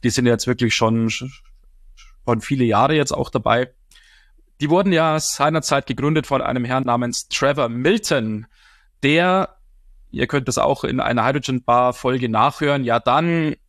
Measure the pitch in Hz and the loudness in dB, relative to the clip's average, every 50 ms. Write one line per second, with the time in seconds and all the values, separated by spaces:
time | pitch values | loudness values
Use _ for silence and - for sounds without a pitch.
0 | - 123 110 - 127 120 120 110 - - 123 - 123 113 107 - 117 113 113 113 | 0 0 0 2 2 2 2 2 0 -2 -2 0 0 0 0 2 2 2 2 2
1 | 113 113 113 - 127 131 131 - - - - - _ - _ - - - - - | 0 -2 -4 -6 -10 -12 -14 -16 -20 -20 -20 -20 _ -20 _ -20 -20 -20 -20 -20
2 | - - - - - - 120 113 - - 143 135 123 117 107 101 120 139 160 156 | -20 -20 -20 -14 -2 -2 -2 -2 0 -4 -2 0 2 2 4 4 4 4 2 0
3 | 143 139 - 147 - - - 127 107 110 110 120 127 127 _ _ _ _ _ - | 0 0 -2 -4 -4 -4 -4 -2 0 2 2 2 0 -4 _ _ _ _ _ -20
4 | _ _ _ _ _ _ _ _ _ _ _ _ 143 147 156 180 202 196 180 160 | _ _ _ _ _ _ _ _ _ _ _ _ -2 2 2 2 4 2 2 2
5 | 160 160 156 156 151 - - - 143 151 156 160 147 - 147 139 135 - 127 110 | 2 2 0 0 -2 -4 -2 0 0 2 2 0 -2 0 0 0 0 -2 -6 -2
6 | 131 147 160 156 - - 139 131 127 - 131 127 120 117 127 131 131 123 120 120 | 0 0 0 0 0 0 -2 -2 -2 -2 -2 -2 -2 -2 -2 -2 0 0 0 0
7 | 123 120 120 - - _ - - - 135 143 139 135 117 117 120 127 151 202 233 | 0 -2 -4 -8 -10 _ -6 -2 0 0 0 0 -2 -2 -2 -2 0 0 0 0
8 | - - 165 139 113 110 107 107 110 - _ _ _ _ _ _ _ _ _ _ | 0 -2 -2 -2 -2 -4 -6 -8 -10 -14 _ _ _ _ _ _ _ _ _ _
9 | - 139 147 160 170 185 185 190 190 - - _ - _ _ - _ - - - | 0 2 2 4 2 2 2 0 0 -4 -8 _ -20 _ _ -20 _ -20 -20 -20
10 | - - - - 131 - - 143 135 - 123 - - - 139 - - - - 127 | -20 -14 -4 -4 -4 0 0 -2 -2 -2 -2 0 2 0 0 0 -2 -4 -2 -2
11 | 127 - 120 120 107 120 135 147 127 - 131 127 - - 120 123 123 127 123 - | -2 0 0 0 0 0 0 -2 -2 -2 -4 -4 0 2 2 2 2 2 -2 -2
12 | - 131 127 131 120 120 110 107 110 139 143 - 151 147 143 139 131 117 113 120 | -2 -2 -2 -2 -2 -2 2 2 2 2 2 0 -2 0 0 0 0 0 0 0
13 | - - 123 147 165 170 170 165 160 156 - _ _ | 2 2 2 2 2 0 0 0 -2 -2 -4 _ _